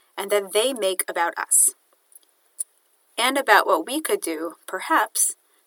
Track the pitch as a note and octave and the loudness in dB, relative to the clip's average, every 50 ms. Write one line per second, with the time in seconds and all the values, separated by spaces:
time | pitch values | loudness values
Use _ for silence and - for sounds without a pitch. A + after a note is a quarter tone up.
0 | _ _ _ - G3 G3+ G3+ G3+ G3 F#3+ F#3 G#3 A3+ C4 C#4 A#3 G3 F#3+ F#3 F#3 | _ _ _ -12 -6 -2 -2 -2 -2 0 0 0 0 0 0 -2 -2 -2 -2 -2
1 | - - F#3 F3+ E3+ E3+ - - - - - - - - - - _ _ _ _ | -4 -4 -2 -2 -2 -2 -2 -4 -4 0 2 2 2 2 0 -4 _ _ _ _
2 | _ _ _ - _ _ _ _ _ _ _ - - - _ _ _ _ _ _ | _ _ _ -20 _ _ _ _ _ _ _ -16 -16 -16 _ _ _ _ _ _
3 | _ _ _ - A3+ B3+ C4+ C#4 C4 A#3 G#3 F#3 - - F#3+ D#3+ D#3+ - C4 D#4 | _ _ _ -2 0 0 0 0 4 6 6 6 6 4 2 0 0 -4 -6 -6
4 | D#4 - G#3+ G3 - E3+ E3 D#3 E3 E3+ - - _ - - F#3 - - D#4+ C#4 | -2 -2 -2 -2 -2 -6 -6 -6 -6 -10 -10 -14 _ -10 -10 -10 -4 0 0 0
5 | G#3+ - - - - - - - _ _ _ _ _ | 0 0 -2 -2 -2 -2 -2 -8 _ _ _ _ _